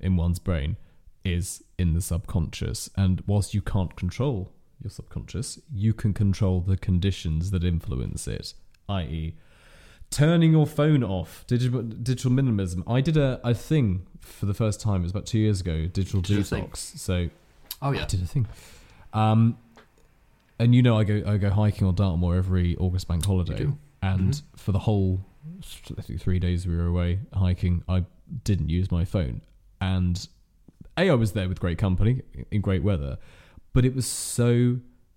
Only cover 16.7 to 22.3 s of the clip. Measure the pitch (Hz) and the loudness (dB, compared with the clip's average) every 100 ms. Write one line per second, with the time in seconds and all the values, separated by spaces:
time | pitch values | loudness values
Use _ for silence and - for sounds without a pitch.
16.7 | - - - - 90 85 - _ _ - | -10 -14 -10 -4 -2 -4 -8 _ _ -18
17.7 | - 139 113 73 98 90 135 110 - - | -8 -4 -4 -2 -2 -2 -2 -4 -6 -20
18.7 | - - - - 110 110 110 113 120 - | -20 -20 -20 -8 0 4 6 4 2 -8
19.7 | - - _ _ _ _ _ _ - 120 | -20 -20 _ _ _ _ _ _ 0 4
20.7 | 120 123 110 101 104 98 104 101 95 104 | 6 6 4 2 0 0 0 2 4 2
21.7 | - 98 87 98 85 87 | 2 2 2 2 2 2